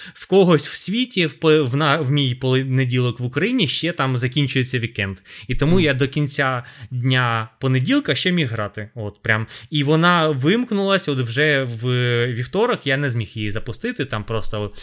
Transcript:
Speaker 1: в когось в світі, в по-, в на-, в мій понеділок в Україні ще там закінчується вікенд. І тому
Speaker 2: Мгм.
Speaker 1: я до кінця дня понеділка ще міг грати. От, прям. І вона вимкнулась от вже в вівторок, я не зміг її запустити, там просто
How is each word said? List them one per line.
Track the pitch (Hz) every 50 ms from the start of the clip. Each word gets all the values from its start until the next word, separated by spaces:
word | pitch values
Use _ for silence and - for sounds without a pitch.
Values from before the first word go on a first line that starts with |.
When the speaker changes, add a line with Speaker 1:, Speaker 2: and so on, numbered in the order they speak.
| - - -
Speaker 1:
в | - -
когось | - 180 196 185 180 170 143 - -
в | -
світі, | - - 175 202 240 254 - - 190 170
в | 147 -
по-, | - 165 160 156 156 143
в | 123 127
на-, | 143 156 143 143 165
в | 143 127
мій | 147 143 139 127 123
понеділок | 127 131 131 131 131 135 135 127 131 135 120 127 127 123 123 120 123
в | 123
Україні | 123 127 147 180 240 254 254 185
ще | 123 - - - 165 170
там | - 139 131 127
закінчується | 120 123 127 - 147 143 127 - 135 123 127 - 120
вікенд. | 113 113 - - 101 98 95 - - - - - - -
І | 127
тому | - 135 151 180
Speaker 2:
Мгм. | 190 165
Speaker 1:
я | 143 135
до | 123 139 127
кінця | - 151 147 131 - - 139 131 131 120 120 - - - 117 -
дня | 127 123 120 131 131 131 123 120 117 113 110 113 _ -
понеділка | 135 131 131 131 131 185 269 294 285 - 139
ще | - - 185 180
міг | 175 147 120
грати. | 113 113 104 101 - 107 104 107 -
От, | 117 107 104 - _ -
прям. | 110 110 107 - - - - - -
І | 156 147 139
вона | 143 160 160 170 175 180 170 160 156
вимкнулась | 151 131 135 160 214 240 240 240 214 196 196 196 196 180 - 151
от | 139 131
вже | 123 113 113 139 151 151 143 135 135
в | 123 117 110 120 127 123 123 123 123 120 117 120
вівторок, | 127 117 113 123 - - 190 233 247 180 - -
я | 139 135
не | 139 143 135
зміг | 117 117 104 - -
її | 113 107 104
запустити, | 101 110 - - 107 - - 247 247 - 139
там | - - 107 98
просто | - 113 110 - - 113 107 104 101 - -